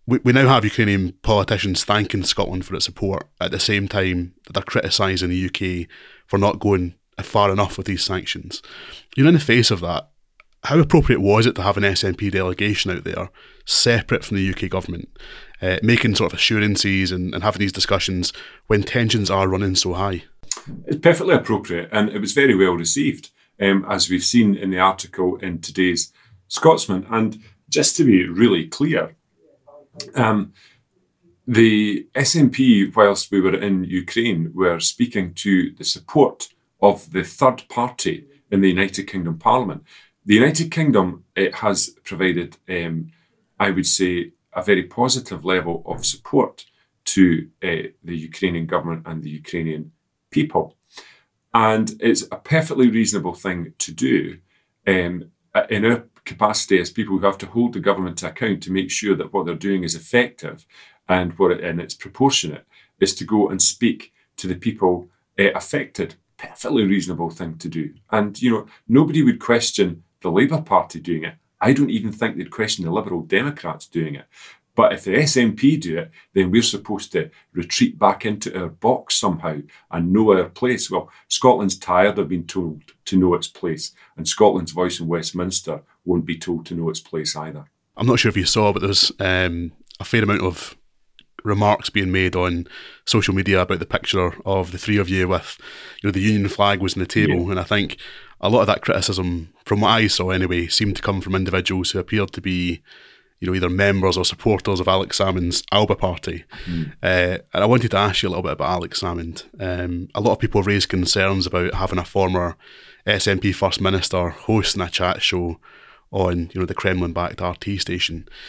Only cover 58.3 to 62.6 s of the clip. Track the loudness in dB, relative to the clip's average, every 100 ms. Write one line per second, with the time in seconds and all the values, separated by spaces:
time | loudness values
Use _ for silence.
58.3 | -4 -4 -4 -2 -4 -2 -4 -2 -2 -2
59.3 | -4 -4 -4 -2 -2 -2 -6 0 0 0
60.3 | -6 -14 -16 _ _ -20 _ -2 -2 -2
61.3 | 0 2 2 -4 -6 -8 -12 -14 0 2
62.3 | 2 -4 -10